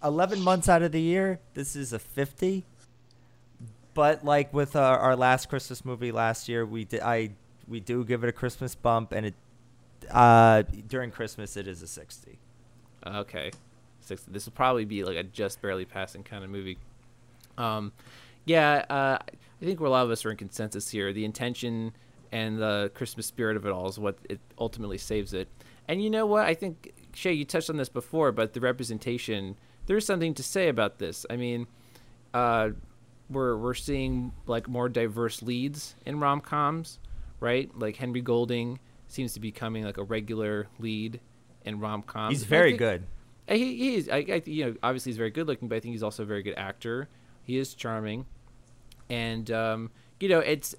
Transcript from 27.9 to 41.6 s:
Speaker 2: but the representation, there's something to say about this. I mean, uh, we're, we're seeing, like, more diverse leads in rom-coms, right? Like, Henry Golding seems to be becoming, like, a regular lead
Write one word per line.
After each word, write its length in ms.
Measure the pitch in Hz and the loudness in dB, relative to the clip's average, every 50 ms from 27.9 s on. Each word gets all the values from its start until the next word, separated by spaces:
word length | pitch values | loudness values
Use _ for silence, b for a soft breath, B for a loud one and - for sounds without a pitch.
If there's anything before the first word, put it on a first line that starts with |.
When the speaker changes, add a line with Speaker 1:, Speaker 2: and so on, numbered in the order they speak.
| - 123 - - - 160 151 135 | -4 -8 -6 -2 2 2 4 4
Speaker 2:
but 220 | 107 113 113 110 - | 4 2 0 0 0
the 80 | 123 | 0
representation, 960 | 123 123 127 127 123 113 113 104 - 120 120 120 - - 110 101 98 92 101 b b b b b b | 0 0 0 0 -2 -6 -6 -6 -4 -4 -4 -4 -2 -4 -4 -4 -4 -6 -10 b b b b b b
there's 180 | - 190 214 208 | 0 0 2 2
something 280 | - 196 175 165 165 143 | 0 0 0 0 0 -2
to 80 | - 131 | -2 -4
say 240 | - - 196 185 160 | -4 0 2 2 2
about 300 | 131 117 107 101 - - | 4 2 2 0 0 -4
this. 260 | 98 82 - - - - | -6 -6 -6 -8 -10 -8
I 80 | 117 | -6
mean, 280 | 123 123 120 120 120 120 b b b b b b b b b b b - - - | -4 -2 -2 -2 -4 -6 b b b b b b b b b b b -12 -4 0
uh, 340 | 123 123 120 117 113 110 107 107 - - - - - - - - - - - | 2 4 4 4 4 2 0 -2 -6 -10 -16 -20 -20 -20 -20 -20 -20 -12 -6
we're, 280 | 131 135 131 123 117 | -4 0 0 0 0
we're 160 | 110 113 123 123 | 0 0 -2 -2
seeing, 580 | - - 147 143 135 131 131 131 127 123 123 - - - | -4 -4 -2 -2 0 0 0 0 -2 -2 -4 -8 -8 -4
like, 220 | - 117 117 110 | -2 -2 -2 -2
more 220 | 127 123 123 123 123 | -2 -2 -2 -2 0
diverse 520 | 110 120 117 110 104 117 117 113 - - | 0 0 0 0 0 -2 -2 -2 -2 -4
leads 540 | 113 120 120 123 131 143 147 147 - - - - - | -6 -4 -2 -2 -2 -4 -4 -8 -10 -14 -14 -12 -8
in 140 | - 143 147 | -6 -2 0
rom-coms, 800 | 147 143 143 143 - - 151 147 147 143 156 165 165 - - b b b b b b b b - | 2 2 2 0 -2 -2 0 0 0 0 0 -2 -6 -10 -12 b b b b b b b b -4
right? 300 | - 117 120 131 135 - - | -2 0 0 0 0 -4 -6
Like, 180 | - 113 107 101 | -6 -6 -4 -4
Henry 240 | - 127 123 120 123 | -4 -6 -4 -4 -2
Golding 580 | 120 123 120 120 120 113 123 120 117 120 127 131 b b b b b | 0 2 2 2 2 2 0 -2 -2 -4 -6 -10 b b b b b
seems 260 | - - - 131 117 - | -12 -8 -6 -6 -6 -6
to 60 | - | -6
be 80 | 113 107 | -8 -8
becoming, 340 | 104 - 120 113 113 110 107 | -8 -6 -6 -6 -4 -4 -4
like, 140 | 101 101 | -4 -6
a 60 | 98 101 | -6 -6
regular 640 | 101 113 110 107 107 113 110 107 104 107 104 104 104 - - | -4 -4 -4 -4 -4 -4 -2 -2 -2 -2 -2 -4 -6 -8 -8
lead 400 | 113 113 110 107 107 113 117 120 - - - _ _ - - - | -6 -4 -4 -4 -4 -6 -8 -10 -14 -20 -20 _ _ -20 -20 -14